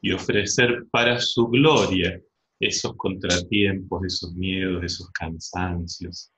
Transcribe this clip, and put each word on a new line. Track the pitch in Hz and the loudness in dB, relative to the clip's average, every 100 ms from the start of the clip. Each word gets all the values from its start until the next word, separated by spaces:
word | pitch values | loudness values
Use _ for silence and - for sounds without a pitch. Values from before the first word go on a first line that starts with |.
Y | - | 0
ofrecer | 95 - 107 98 - 120 120 - | -2 0 0 0 2 4 2 0
para | 117 120 120 | 2 2 2
su | - - 117 | 0 2 2
gloria | 120 151 139 98 92 87 87 _ _ _ _ | 6 6 6 4 2 0 -4 _ _ _ _
esos | 107 - - - | -2 -2 -4 -4
contratiempos, | 95 92 92 90 87 104 101 95 92 90 | -4 -4 0 -2 0 2 2 0 -4 -4
esos | 92 - 85 | -4 -4 -6
miedos, | 87 95 95 95 90 | -6 -4 -2 -2 -2
esos | 87 - 87 | -4 -8 -10
cansancios | - 82 80 - 90 90 87 87 - 90 87 - | -10 -8 -10 -8 -4 -4 -4 -6 -10 -12 -12 -18